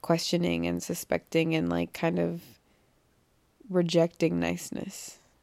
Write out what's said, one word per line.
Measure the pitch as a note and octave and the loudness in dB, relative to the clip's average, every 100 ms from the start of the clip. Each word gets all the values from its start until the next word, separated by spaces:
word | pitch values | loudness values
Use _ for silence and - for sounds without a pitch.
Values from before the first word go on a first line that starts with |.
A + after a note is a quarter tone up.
questioning | - E3+ - F3 E3+ E2+ - | 2 0 2 0 2 0 -2
and | - | -4
suspecting | - F3 - - _ E3 D#3+ | -4 -8 -2 -4 _ 0 2
and, | D#3+ E3+ | 0 0
like, | E3+ F3 | 0 -2
kind | - E3 E3+ | -2 -2 0
of | E3+ E3+ - - _ _ _ _ _ _ _ _ _ _ A3+ | -2 -4 -12 -20 _ _ _ _ _ _ _ _ _ _ -2
rejecting | F3+ F3 E3+ E3+ - E3 E3+ | 0 4 4 4 2 2 2
niceness. | E3+ F3 - - G3 - - - _ _ | 0 -2 -6 -10 -10 -12 -16 -18 _ _